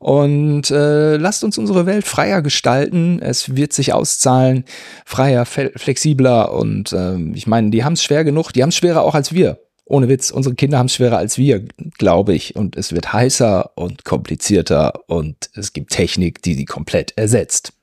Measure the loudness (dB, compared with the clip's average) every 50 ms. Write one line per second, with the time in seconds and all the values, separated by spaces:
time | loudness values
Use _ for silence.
0 | 0 2 2 4 4 2 2 2 2 2 0 0 0 0 0 2 2 2 2 2
1 | 2 2 2 2 0 -2 -2 -2 -4 -4 -2 -2 -2 0 0 2 2 2 0 -2
2 | -2 -2 -2 -2 0 0 0 0 0 0 -2 0 0 2 2 2 0 0 0 0
3 | 2 2 0 0 -2 -4 -4 -4 -4 -4 -2 -2 -2 -2 0 -2 0 0 0 0
4 | 0 -2 -2 0 2 2 4 4 4 4 2 0 -2 -6 -14 -20 -20 -20 -20 -20
5 | _ -10 -2 0 2 2 2 2 0 -2 -4 -4 -4 -4 -6 -6 -4 -4 -4 0
6 | 0 0 2 4 4 4 4 4 2 2 0 -2 -2 -2 -2 -4 -4 -4 -4 -2
7 | -2 -2 -2 -4 -4 -6 -6 -6 -2 0 2 2 2 2 2 2 0 0 -2 -2
8 | 0 0 0 0 2 2 0 0 -2 -2 0 2 2 2 0 0 0 2 2 4
9 | 2 2 2 0 -2 0 2 2 2 2 0 -6 _ _ _ _ _ 0 2 2
10 | 4 4 2 2 0 -4 -4 -2 -2 -2 0 0 0 0 2 2 0 0 0 2
11 | 2 2 2 0 0 -2 -2 0 2 2 2 0 -2 -8 -16 -16 -18 -18 -8 _
12 | 2 4 4 4 4 2 0 0 -2 -6 -6 -4 -6 -4 -4 -6 -8 -4 -4 -6
13 | -6 -4 0 0 0 2 2 2 2 2 2 0 -2 -4 _ -10 -8 -8 -10 -12
14 | _ -6 -4 -4 -4 -6 -8 -8 -2 0 2 2 2 2 2 2 2 0 -2 -6
15 | -10 _ -4 -4 -4 -6 -8 _ -16 -16 _ -12 -12 -10 _ -10 -10 _ -2 -2
16 | -2 -2 0 -2 -2 -2 -2 -4 -4 -4 -4 -4 -4 -8 -8 -12 -10 -4 -2 -2
17 | -2 -2 -4 -4 0 0 2 0 0 -2 -4 -6 _ -8 _ _